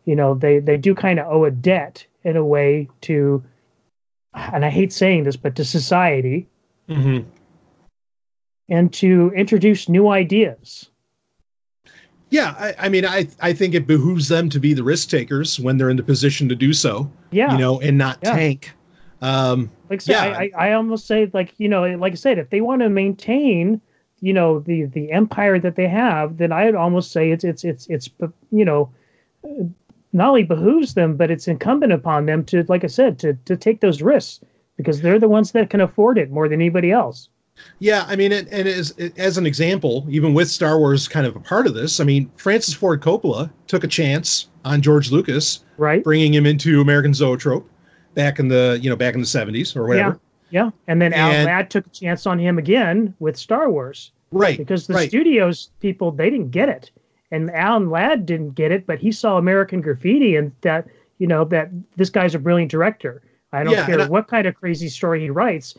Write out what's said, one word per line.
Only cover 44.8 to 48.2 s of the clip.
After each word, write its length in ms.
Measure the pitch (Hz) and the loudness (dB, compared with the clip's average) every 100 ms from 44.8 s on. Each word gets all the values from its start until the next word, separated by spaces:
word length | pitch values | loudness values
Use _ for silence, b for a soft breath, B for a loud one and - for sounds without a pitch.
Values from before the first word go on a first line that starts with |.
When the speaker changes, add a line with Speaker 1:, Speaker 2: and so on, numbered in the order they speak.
Speaker 2:
George 300 | 143 151 139 | 4 4 4
Lucas, 520 | 147 - 135 - - _ - | 0 0 -2 -4 -6 _ -4
Speaker 1:
Right. 240 | 151 151 | 0 2
Speaker 2:
bringing 320 | 156 156 151 | 2 2 4
him 120 | 151 147 | 4 4
into 340 | 151 156 147 | 2 2 4
American 340 | 143 143 143 | 4 4 2
Zoetrope 540 | 139 135 127 147 151 - _ b b b | 2 0 0 -2 -4 -6 _ b b b
back 260 | - | -2